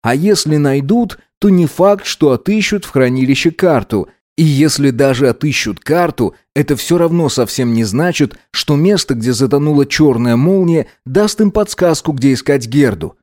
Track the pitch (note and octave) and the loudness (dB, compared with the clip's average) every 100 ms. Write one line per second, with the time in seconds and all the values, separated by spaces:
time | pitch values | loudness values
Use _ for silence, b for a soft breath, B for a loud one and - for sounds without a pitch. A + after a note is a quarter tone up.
0 | A#2 C3+ F#3+ G3+ D3+ D3+ C#3+ C#3 C#3 A#3 | -2 0 2 0 0 0 0 0 0 0
1 | A3+ - b _ G3+ F#3 D#3+ - F#3+ G3+ | 0 -8 b _ 2 2 2 2 2 2
2 | - - D3+ A#2+ - G#3+ G3 G3+ - C3+ | -4 0 0 2 0 -2 -2 -4 -4 -2
3 | B2+ C3 C3 C3+ E3+ D#3+ F3+ C#3 G2 G#2 | 0 0 0 0 0 0 0 0 -2 -6
4 | D#2 b _ - D#3+ C#3 D3+ - C#3 A#2+ | -6 b _ -2 0 2 2 2 0 2
5 | C#3 B2 C3+ A2+ D3+ B2+ A2 G2 - E3 | 0 2 0 0 -4 -4 -6 -8 -2 0
6 | F3 - G#2+ b b C#3 D3 C#3 - F3 | 0 -2 -4 b b -4 -2 -4 0 0
7 | E3+ E3+ D3+ - A#2 - B2 A2+ A2 A#2 | 2 0 0 -2 -4 -2 -2 0 -2 -2
8 | F3 - C#3+ b b - - C#3+ F3 G#3 | -2 0 -2 b b -10 -2 0 2 0
9 | - A#2+ A2+ A#2 C3 C#3 D3+ D3 C#3 - | -2 -4 -2 0 0 0 0 0 0 2
10 | D3+ A#2 A#2+ A#2 D3+ G3 F3 E3 - b | 2 2 0 2 2 2 2 0 -2 b
11 | - C#3+ G#3 - G#3 G#3+ G3+ - F3+ D#3 | -4 0 0 2 0 0 -4 0 0 0
12 | - C#3 C3+ B2+ - C#3 A#2 C3+ C3+ F#2+ | -4 0 0 0 0 -2 0 0 0 0
13 | D#2 _ | -10 _